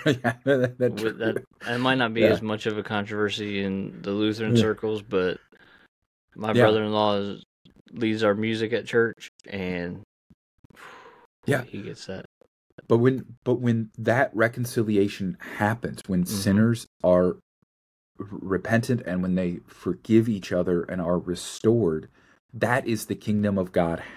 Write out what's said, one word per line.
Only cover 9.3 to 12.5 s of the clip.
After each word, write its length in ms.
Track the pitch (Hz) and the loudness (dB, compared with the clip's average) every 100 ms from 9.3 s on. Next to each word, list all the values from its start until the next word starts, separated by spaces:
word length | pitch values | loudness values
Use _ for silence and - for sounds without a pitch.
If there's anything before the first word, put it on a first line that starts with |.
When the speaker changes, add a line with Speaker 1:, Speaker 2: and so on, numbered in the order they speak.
| _ - | _ -12
Speaker 2:
and 540 | 98 92 87 87 95 - _ _ _ _ _ - - - - - - _ _ - | -8 -4 -4 -6 -10 -16 _ _ _ _ _ -20 -20 -20 -20 -20 -20 _ _ -2
Speaker 1:
Yeah. 160 | 139 | -2
Speaker 2:
he 180 | 120 101 | -4 -12
gets 240 | 104 - - | -14 -14 -12
that. 200 | 190 - _ _ | -12 -14 _ _